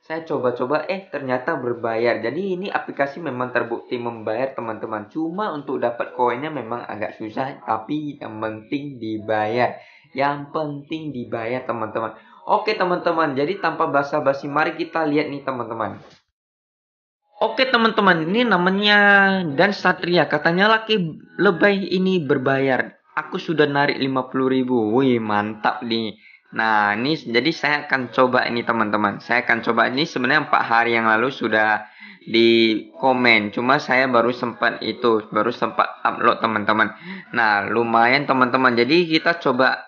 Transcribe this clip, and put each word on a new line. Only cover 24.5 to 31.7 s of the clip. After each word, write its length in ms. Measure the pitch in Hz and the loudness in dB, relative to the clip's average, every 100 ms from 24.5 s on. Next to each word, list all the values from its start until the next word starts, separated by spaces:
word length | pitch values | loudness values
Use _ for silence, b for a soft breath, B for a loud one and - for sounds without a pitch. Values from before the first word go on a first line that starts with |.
| 131 127 127 107 120 | 0 2 0 2 2
Wih, 240 | 135 120 | 2 2
mantap 640 | 110 104 107 107 - - | 0 0 -2 -2 -4 -4
nih. 320 | 120 113 110 - b b _ 110 | -4 -4 -4 -10 b b _ -2
Nah, 400 | 113 107 104 104 | 2 4 2 0
ini 160 | 131 | -2
jadi 380 | 156 120 117 143 | -4 0 0 0
saya 320 | 160 143 147 | 0 -2 -2
akan 240 | 143 135 120 | -2 -4 -2
coba 400 | 135 127 123 - | 2 4 2 0
ini, 160 | 117 | -2
teman-teman. 560 | - 113 107 107 104 95 | -2 0 0 0 -2 -4
Saya 240 | - 120 | -2 -2
akan 160 | 120 117 | 0 0
coba 240 | 117 113 | 0 2
ini 240 | 113 127 165 | 2 0 -4
sebenarnya 400 | 135 123 151 139 | -2 0 0 2
empat 140 | - | 0
hari 320 | - 117 117 117 | 2 2 2 2
yang 80 | |
lalu 240 | 113 110 127 | 4 2 2
sudah 560 | 147 120 110 107 | -2 0 2 4